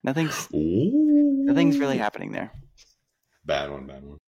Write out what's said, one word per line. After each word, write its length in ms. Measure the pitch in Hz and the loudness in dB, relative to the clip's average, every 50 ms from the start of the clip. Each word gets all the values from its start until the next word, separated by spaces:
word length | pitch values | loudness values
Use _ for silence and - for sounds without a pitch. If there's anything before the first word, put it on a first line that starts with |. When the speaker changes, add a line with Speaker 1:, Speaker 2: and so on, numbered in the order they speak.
Speaker 1:
Nothing's, 460 | - 123 139 160 160 151 143 - - - - | -4 -2 -2 0 -2 -2 -4 -6 -8 -4 -2
Speaker 2:
Ooh. 880 | 151 156 160 175 107 147 202 262 302 311 302 294 294 294 285 277 269 277 | -2 0 2 2 2 2 2 2 2 4 4 4 4 4 4 2 2 2
Speaker 1:
nothing's 320 | 277 277 277 277 285 285 | 2 4 4 4 4 4
really 200 | 277 277 277 269 | 2 0 0 0
happening 340 | 127 107 104 - - - - | 0 -2 -4 -4 -6 -10 -8
there. 220 | - - - - - - - - _ _ - _ _ _ _ _ _ _ _ _ _ _ _ | -8 -8 -8 -10 -12 -20 -20 -20 _ _ -20 _ _ _ _ _ _ _ _ _ _ _ _
Speaker 2:
Bad 260 | - 73 71 71 71 | -4 -4 -4 -4 -6
one, 160 | 71 69 67 | -8 -12 -12
bad 200 | 69 69 67 69 | -14 -16 -18 -18
one. 120 | 71 71 73 _ | -20 -20 -20 _